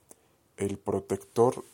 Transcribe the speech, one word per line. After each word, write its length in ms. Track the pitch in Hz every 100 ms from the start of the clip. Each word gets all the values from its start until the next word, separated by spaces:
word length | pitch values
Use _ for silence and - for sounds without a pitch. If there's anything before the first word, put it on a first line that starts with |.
| - - _ _ _ -
el 220 | 101 98
protector 880 | - 98 - 98 - - 120 - -